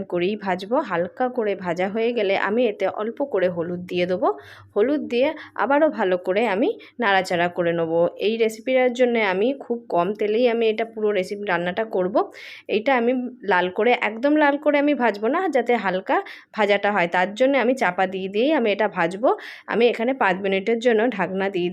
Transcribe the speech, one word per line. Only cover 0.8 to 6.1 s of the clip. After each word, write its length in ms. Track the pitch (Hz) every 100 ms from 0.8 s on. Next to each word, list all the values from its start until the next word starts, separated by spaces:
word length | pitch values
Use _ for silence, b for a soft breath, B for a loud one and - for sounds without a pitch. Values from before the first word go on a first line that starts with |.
| 277
হালকা 360 | 262 180 - 254 247
করে 160 | 214 190
ভাজা 240 | 180 170 196
হয়ে 160 | 220 226 233
গেলে 160 | 190 196 196
আমি 140 | 226 240
এতে 140 | 202 190 -
অল্প 160 | 214 226 277
করে 140 | 190 180 170
হলুদ 260 | 170 180 180
দিয়ে 140 | 180 180
দেবো। 160 | 185 311 403 B B B 202
হলুদ 260 | 247 294 233
দিয়ে 180 | 240 285 302 B -
আবারও 240 | 220 285 311 214
ভালো 180 | 190